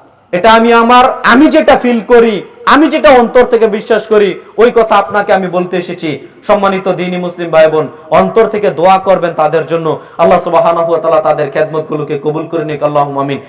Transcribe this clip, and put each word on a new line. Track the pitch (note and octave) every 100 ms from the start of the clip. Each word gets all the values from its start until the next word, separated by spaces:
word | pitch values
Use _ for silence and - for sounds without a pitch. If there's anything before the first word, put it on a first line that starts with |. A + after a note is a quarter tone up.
| _ _ -
এটা | F3+ A3
আমি | A3+ A#3
আমার, | A#3 A#3 B3 B3+ -
আমি | F#3+ A#3+ D#4
যেটা | D#4 - -
ফিল | B3 A#3+
করি, | F#3+ A#3+ A#3 G3 - - -
আমি | - D4+
যেটা | D4 D4
অন্তর | B3+ A3+ B3+
থেকে | A#3+ A3+ A3
বিশ্বাস | G#3 G#3 G#3+ -
করি, | G#3+ G3+ D#3+ - -
ওই | A#3
কথা | A#3 A3 G#3
আপনাকে | G3 G#3 G3+
আমি | F#3+ F3+
বলতে | F3+ F3+ F3+
এসেছি। | F3 E3+ D#3+ C3+ - - -
সম্মানিত | G#3 G3 F#3+ F#3
দ্বীনি | E3+ F3+ F3+
মুসলিম | F3+ F3 E3+
ভাই | D#3+ D#3
বোন, | D#3 C3+ - -
অন্তর | E3 F#3+ A3+ G#3+
থেকে | G#3+ G3+
দোয়া | D#3 F3+ F#3+
করবেন | F#3+ F3+ E3
তাদের | D#3+ D#3 D#3+ D3+
জন্য, | E3 D#3+ C#3 - -
আল্লাহ | F3 F3+
সুবহানাহু | F3 E3 E3+ E3+ E3
ওয়া | E3
তাআলা | C3 D3+
তাদের | D3+ D3+ C#3+
খেদমতগুলোকে | D#3 D3+ D#3 D3+ D3+ D3 D3
কবুল | D3+ D#3 D#3+
করে | D#3+
নিক, | D3+ C#3+
আল্লাহুম্মা | D3 D3 C#3+ C#3
আমিন। | C#3 C#3